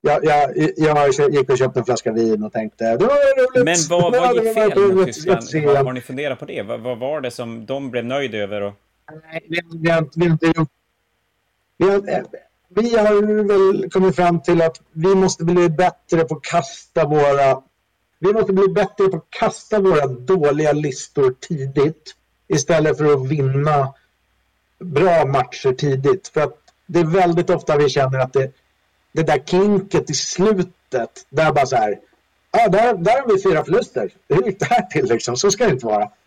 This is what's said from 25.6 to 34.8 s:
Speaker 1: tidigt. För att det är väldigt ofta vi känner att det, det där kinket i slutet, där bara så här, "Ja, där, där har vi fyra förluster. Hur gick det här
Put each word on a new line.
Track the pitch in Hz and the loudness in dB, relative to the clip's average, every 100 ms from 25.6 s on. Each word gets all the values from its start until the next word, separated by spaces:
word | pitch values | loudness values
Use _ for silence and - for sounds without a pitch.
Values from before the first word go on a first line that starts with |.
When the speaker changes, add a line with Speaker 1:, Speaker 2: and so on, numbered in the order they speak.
| 139 | -2
Speaker 1:
tidigt. | 131 147 135 139 127 - | -2 -2 0 0 0 -2
För | - | -2
att | 147 - _ _ _ | -2 -4 _ _ _
det | 160 | 0
är | |
väldigt | 160 180 175 170 170 | 2 2 2 2 0
ofta | 175 - 147 | -2 0 2
vi | 147 | 2
känner | 147 135 131 | 2 0 0
att | 131 | 0
det, | 135 131 _ _ _ _ _ _ | 0 -2 _ _ _ _ _ _
det | - | -4
där | 160 147 | 0 0
kinket | - 180 208 202 190 165 - | 0 2 2 2 0 -4 -2
i | |
slutet, | 147 - - 196 208 180 _ _ 127 113 - _ | -6 -6 0 0 2 -2 _ _ -6 -6 -12 _
där | 139 156 | -2 0
bara | 147 131 | 2 0
så | 123 | 0
här, | 107 98 _ _ _ _ _ | -2 -4 _ _ _ _ _
"Ja, | 302 220 | 0 2
där, | 185 233 208 | 4 2 0
där | 170 254 | 0 0
har | 262 | 2
vi | 190 | 0
fyra | 190 160 | 2 0
förluster. | - 190 294 - 101 _ _ | 0 -2 -2 -6 -8 _ _
Hur | 180 208 | -2 0
gick | 190 | -4
det | 135 | 0
här | 240 | 0